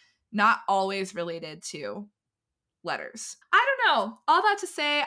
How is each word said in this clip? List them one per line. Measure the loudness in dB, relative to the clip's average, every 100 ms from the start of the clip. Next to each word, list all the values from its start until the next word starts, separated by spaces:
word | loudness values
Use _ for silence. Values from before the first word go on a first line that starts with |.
| _ _ _
not | 2 4 4 2
always | 0 0 -2 -6 -6
related | -6 -8 -10 -12 -12
to | -10 -8 -10 -12 _ _ _ _ _ _ _
letters. | -6 -6 -8 -12 -14 -16 _
I | 2 2 2 2
don't | 2
know. | 0 -2 2
All | 4
that | 4 0
to | -2
say, | -4 -2 0